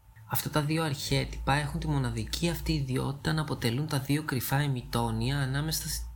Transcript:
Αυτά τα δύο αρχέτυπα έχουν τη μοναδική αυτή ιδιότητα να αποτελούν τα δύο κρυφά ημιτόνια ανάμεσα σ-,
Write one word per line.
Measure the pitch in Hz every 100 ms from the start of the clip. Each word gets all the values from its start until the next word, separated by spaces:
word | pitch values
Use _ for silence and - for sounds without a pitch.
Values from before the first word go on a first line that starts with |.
| - - -
Αυτά | 135 143
τα | 151
δύο | 147 160
αρχέτυπα | 160 143 - 139 131 - -
έχουν | 143 143 -
τη | 156
μοναδική | 139 123 117 107 - 170
αυτή | 156 -
ιδιότητα | 156 131 127 131 143 160
να | 160
αποτελούν | 151 147 120 123 151
τα | 139
δύο | 131 147
κρυφά | 156 123 - 139
ημιτόνια | 147 127 - 117 117 110 120 143
ανάμεσα | 131 139 156 151 160
σ-, | - -